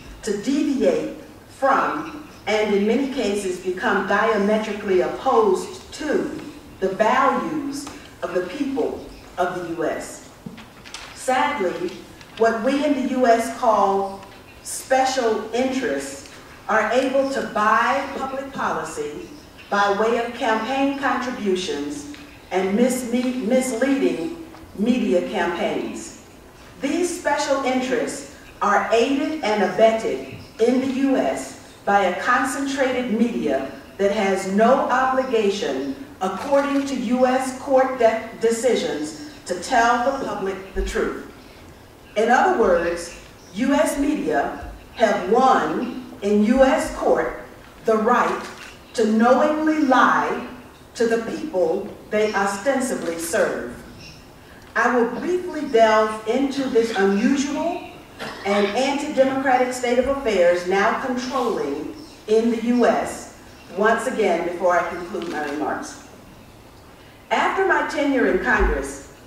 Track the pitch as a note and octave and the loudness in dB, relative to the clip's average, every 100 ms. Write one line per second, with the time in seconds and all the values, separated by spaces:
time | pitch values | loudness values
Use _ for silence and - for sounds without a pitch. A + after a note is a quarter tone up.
0 | - - G#3+ G#3 - D4 D4 B3 F#3 - | -18 -10 -6 -4 0 0 2 2 2 2
1 | - - - - - - C4+ - - - | -2 -8 -16 -20 -20 -2 2 2 2 -4
2 | - - - - - G#3+ G#3 G3+ G#3 B3+ | -8 -12 -16 -12 -2 0 2 2 2 0
3 | C4+ C4+ G3+ G3+ F#3 F3+ F#3 F3+ A3+ G3+ | 0 -2 -2 -2 -4 -4 -6 -4 -2 -2
4 | G3 G3+ A3 G#3+ G3+ G#3+ G#3+ G3+ G3+ F#3 | 0 2 2 2 2 0 0 -6 0 2
5 | E3 - C4 - G#3 F3+ - - - - | 2 0 2 4 4 2 -2 -12 -16 -10
6 | D4+ A3+ - - - - - - F#3+ G3 | -2 -2 -2 -8 -12 -16 -20 -6 -4 0
7 | G#3+ B3+ C4+ F3 D#3+ D3+ C#3 C3+ - - | 2 2 2 0 -2 -4 -6 -8 -10 -14
8 | - - E3+ F3+ F3+ D4 C#4 B3 - - | -18 -10 -4 -4 -4 -4 -4 -2 -4 -6
9 | - - - - F3+ F3+ E3 D#3+ D3 - | -12 -18 -14 -4 -4 -4 -6 -4 -4 -4
10 | - - - - - - - - - - | -8 -14 -18 -18 -16 -16 -18 -20 -18 -18
11 | - - - C4 - - F3 - D#3+ - | -16 -8 -2 0 0 0 -4 -2 -6 -8
12 | - - - - A3+ A3 A#3 C#4+ D4 C4+ | -16 -20 -20 0 2 2 0 2 0 0
13 | A#3+ B3+ B3+ A#3 - - B3 G#3 F#3+ G3 | 0 2 4 4 2 0 2 4 4 2
14 | G3 G3 - - - - - - - C4 | -2 -8 -16 -20 -20 -18 -12 -12 0 2
15 | C4 C4 A3+ G#3 - A#3+ C4 C4+ C#3+ C#3 | 2 0 0 0 -2 -2 0 0 -2 -4
16 | - - - - - - - G#3+ G#3+ B3 | -6 -12 -16 -20 -20 -16 -2 0 2 2
17 | C#4 C4+ C4+ A#3+ G#3 G#3+ G#3+ D4 - C#4 | 2 2 0 -2 -4 0 2 4 2 0
18 | C#4 A3 C4+ C4 C#4 - G#3+ D#3+ - - | -4 -6 -8 -8 -10 -6 -4 -4 -6 -8
19 | D3 F3 - - - - - G3+ G3+ G3 | -8 -8 -14 -16 -20 -20 -4 2 2 4
20 | A3 A#3+ - - B3 A3 - C4+ C#4 C#4 | 2 2 -2 -2 0 0 0 0 0 0
21 | C4+ B3 B3 G#3 G3+ F3+ D#3 C#3+ C#3+ - | -2 -2 -4 -2 0 0 -2 -4 -6 -8
22 | - - - - - F#3 F#3+ G#3 B3+ - | -12 -16 -18 -20 -4 -2 0 4 2 2
23 | A3 B3 B3+ B3 G3+ B3+ - A3 C#4 C4+ | -2 -2 -2 -2 2 2 2 0 0 2
24 | F#4 - - - - - - - A#3 B3+ | 0 0 -6 -8 -14 -18 -16 -2 2 2
25 | G#3 F3 - G3 F3 - D#3+ C#3 A2+ - | 2 0 0 -2 -2 -2 -4 -4 -6 -8
26 | - - - - - - - - C#4 E4+ | -12 -16 -20 -20 -20 -20 -20 -8 -4 0
27 | F4+ - D4+ D4 D4 C4+ B3+ B3+ B3+ A#3+ | -2 -2 -2 0 0 0 0 0 0 -2
28 | - - - - - - G3+ G#3 - A3+ | -2 -6 -12 -18 -20 -4 0 2 2 2
29 | C4+ C#4 D#4 D#4 G#3 G#3+ - - A3 A3 | 4 2 -2 -2 -2 0 0 4 4 4
30 | D3 - - - - - A#3 B3+ C4+ B3+ | -2 -4 -8 -14 -16 0 2 4 0 0
31 | C#4 C4 - - - - - - - G3+ | 2 2 0 -2 -8 -14 -20 -8 2 4
32 | F#3 - - B3+ C#4 C#4 C#4 C#4 C4 B3 | 4 0 0 2 0 -2 -4 0 0 0
33 | A3 G#3+ A#3+ - D3+ C3+ - - - - | 0 0 0 0 -2 -2 -4 -10 -16 -2
34 | G3 G#3 G3 F#3+ F#3+ G3 A3+ C#4 A#3 B3 | 0 2 0 0 0 4 4 4 4 2
35 | C4 C4 B3+ A3 G3+ - C#3+ C3 C#3 - | 2 0 0 2 2 0 -2 -4 -6 -8
36 | - - F#3 G3+ C#4 C#4 C#4 C#4 C4+ B3+ | -12 -6 -6 -4 0 2 2 0 -2 -4
37 | G#3+ B3 B3+ C4 C4 - C#4+ C4 B3+ - | -2 2 2 2 -2 -6 0 2 2 4
38 | A3+ A3+ - - A3+ A3+ B3+ G#3 D3+ D3 | 2 2 -4 -2 0 2 2 2 0 -4
39 | D3+ - - - - F3+ - B3 A#3+ A#3+ | -6 -10 -16 -16 -8 -8 0 4 4 4
40 | C4+ - - G3+ F#3+ F#3+ - F#3+ - - | 0 -2 -4 -4 -4 -6 -8 -4 -4 -2
41 | - - - - - - - - - - | -2 -4 -12 -18 -20 -20 -20 -20 -20 -20
42 | - G#3 A3+ C4 F#4 B3 G3+ E3+ E3+ F3 | -6 0 4 4 4 4 4 4 2 -4
43 | - - - - - F#3 C#4 C#4+ D#4+ C#4 | -8 -14 -20 -20 -14 -4 0 2 2 0
44 | D4 D#4 - - - - - - - - | 0 0 0 -2 -2 -6 -12 -16 -16 0
45 | G#3 G3 F#3 A#3+ C4 - D#3 - B3 - | 0 2 2 4 4 4 2 -2 -4 -8
46 | - - G3+ G#3 G#3+ C4+ C4+ - - - | -12 -6 0 2 4 6 6 4 -2 -2
47 | - - - - - - - - - A3 | 0 2 0 -6 -14 -20 -20 -6 0 2
48 | G#3+ B3+ - F3+ - - - - - - | 4 2 2 -2 -8 -14 -18 -20 -10 -2
49 | G#3+ A3 A#3+ D4 D4+ D4+ D#4 D#4 C4 B3+ | 2 4 6 6 4 2 2 2 4 6
50 | - - - - - - - - - - | 6 2 0 -4 -8 -14 -20 -20 -20 -2
51 | A3+ A3+ G#3+ - - F#3 E3 G3 G#3 - | 0 0 -2 -8 -4 0 0 0 -4 -12
52 | - G#3+ G#3+ G3+ G3+ G3+ C#4 C4 - - | -4 0 0 0 -2 0 0 0 -2 -4
53 | E3+ E3 - G#3+ D#3+ A#2 A#2+ B2 - - | -4 -6 -2 0 0 -2 -8 -12 -18 -20
54 | - - - - - - - - B3 B3 | -20 -20 -20 -20 -20 -20 -6 0 2 2
55 | - - D4+ F4+ F4+ D4+ B3 A3+ A3 A3 | 0 -2 -2 -2 -4 -8 0 6 6 6
56 | G#3+ G3+ G#3+ B3+ C#4 C4+ B3+ A3+ A3+ G3 | 2 -2 -2 0 0 -2 0 2 2 2
57 | G3 G3+ B3+ C#4+ D4 D4+ E4 F#4 - - | 2 4 2 2 0 -2 -4 -4 -10 -18
58 | - - - - G3 G3+ G3+ A3+ C#4 C#4 | -20 -14 -14 -8 0 2 2 0 0 -2
59 | D4 C4 C4+ C4+ C4+ B3 B3 - A#3+ B3 | -2 2 2 2 2 2 2 0 0 2
60 | B3+ C4+ A3+ F#3+ F3 F3+ F3+ G3 A3 A#3+ | 2 -2 0 4 4 4 2 0 2 0
61 | B3+ B3 - B3+ A#3 E3+ C#3+ C#3+ - - | -4 -4 -4 -2 -2 -2 -4 -6 -8 -12
62 | - - - A3 A#3 A3 A#3 A#3+ - - | -18 -16 0 2 4 0 0 4 4 2
63 | - - - - - - - F3+ A3 A3+ | -2 -8 -14 -18 -20 -20 -12 0 2 2
64 | C4 G#3 F#3+ E3+ F3 F3 F#3 F3 E3+ F3 | 0 0 0 0 -2 -2 2 2 0 -6
65 | - F3+ E3 D3+ C#3+ D3 - - - - | -8 -8 -6 -6 -6 -4 -4 -6 -8 -14
66 | - - - - - - - - - - | -20 -20 -20 -20 -20 -20 -20 -20 -20 -20
67 | - - - A#3+ F4 F4+ G4 D4 - D4+ | -20 -20 -4 0 0 0 2 2 0 0
68 | C#4 C4 G3+ - B3+ - F#3+ - - - | 2 2 2 2 2 2 2 0 -4 -10
69 | - - | -16 -20